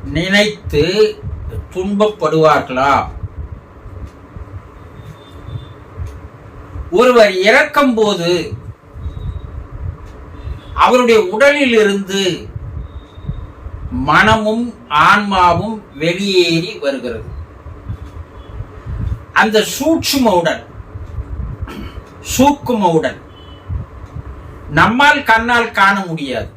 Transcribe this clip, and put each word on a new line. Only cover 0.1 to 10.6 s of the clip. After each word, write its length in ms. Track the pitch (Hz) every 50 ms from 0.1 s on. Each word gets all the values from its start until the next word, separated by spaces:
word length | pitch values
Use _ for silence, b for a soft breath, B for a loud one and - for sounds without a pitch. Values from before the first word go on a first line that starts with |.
| 143 156 180 190 196 202 214 214 - - - - 151 147 151 175 196 214 220 214 - - - - - - - - - - - -
துன்பப்படுவார்களா? 1200 | - 180 185 202 208 196 214 214 214 - 160 156 160 160 156 151 147 135 - - 127 127 135 - - - - - - - - - - - - - - - - - - - - - - - - - - - - - - - - - - - - - - - - - - - - - - - - - - - - - - - - - - - - - - - - - - - - - - - - - - - - - - - - -
ஒருவர் 420 | - 196 240 254 247 233 214 202 190 185
இறக்கும் 540 | 190 208 240 285 311 294 - 294 285 262 233
போது 340 | 220 214 208 202 175 170 175 180 170 - 107 104 - - - - _ - - - - - - - - - - - - - - - - - - - - - - - - - - - - - - - - - - - -